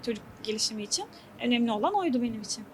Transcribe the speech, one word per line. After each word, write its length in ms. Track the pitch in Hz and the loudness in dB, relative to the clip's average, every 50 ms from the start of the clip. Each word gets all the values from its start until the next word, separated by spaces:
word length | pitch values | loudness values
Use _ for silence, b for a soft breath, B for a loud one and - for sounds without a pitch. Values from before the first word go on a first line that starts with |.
| - | 0
çocuk 180 | 240 226 208 - - - - - | -2 -2 -2 -6 -14 -14 -10 -4
gelişimi 400 | 220 214 214 - - 226 214 208 | -4 0 0 0 0 0 -4 -2
için. 220 | 208 - 349 415 - B B B B B - 240 | -2 -2 -2 -2 -6 B B B B B -2 2
Önemli 280 | 240 247 240 240 233 | 4 4 4 4 4
olan 220 | 220 214 214 339 415 | 4 2 2 4 4
oydu 260 | 403 370 330 247 247 | 4 2 4 2 2
benim 200 | 240 240 220 214 | 2 0 -2 -4
için. 220 | 214 - - - 208 - | -4 -6 -6 -6 -6 -14